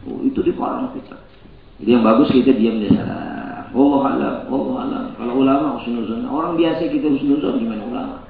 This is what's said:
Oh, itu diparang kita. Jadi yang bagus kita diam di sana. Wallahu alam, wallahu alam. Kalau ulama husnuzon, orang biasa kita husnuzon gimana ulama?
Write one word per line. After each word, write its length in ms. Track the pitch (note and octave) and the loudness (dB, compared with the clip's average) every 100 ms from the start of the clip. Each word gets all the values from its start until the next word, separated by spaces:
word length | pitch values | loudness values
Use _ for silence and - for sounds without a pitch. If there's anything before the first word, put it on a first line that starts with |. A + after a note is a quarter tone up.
| - | -10
Oh, 160 | - | -2
itu 240 | - - - | -2 0 0
diparang 480 | - - - B3+ | 0 -4 -4 -6
kita. 240 | - - - - - - - - - | -8 -14 -20 -20 -20 -20 -20 -20 -6
Jadi 80 | G#2 | 2
yang 160 | B2 A2 | 4 6
bagus 240 | A2+ D3 | 4 6
kita 240 | C3 A#2+ | 4 4
diam 240 | A#2+ A2+ A2 | 4 2 0
di 140 | G2+ | 2
sana. 240 | - - - - - - - - | 2 0 -8 -8 -10 -10 -12 -8
Wallahu 300 | A#2+ C#3+ C#3 | 2 4 4
alam, 320 | C3+ - - - - | 2 0 -2 -4 -4
wallahu 260 | C3 C3+ B2+ | -4 -2 -4
alam. 280 | - - - - | -4 -6 -8 -8
Kalau 160 | A#2 B2+ | -4 2
ulama 380 | C3+ C#3+ D3+ A#2+ | 4 4 0 -4
husnuzon, 480 | - A#2 G#2+ A#2 B2 | -6 -4 -4 -4 -4
orang 240 | C#3 E3+ E3 | -4 -2 0
biasa 320 | E3+ D#3 E3 | 0 2 -2
kita 160 | D3 D3 | 0 0
husnuzon 560 | C3+ D3 D3 B2+ C3 A2+ | 0 2 2 2 -2 -2
gimana 160 | G#2+ A2+ | -4 -6
ulama? 280 | A#2+ A2+ - - | -6 -8 -10 -16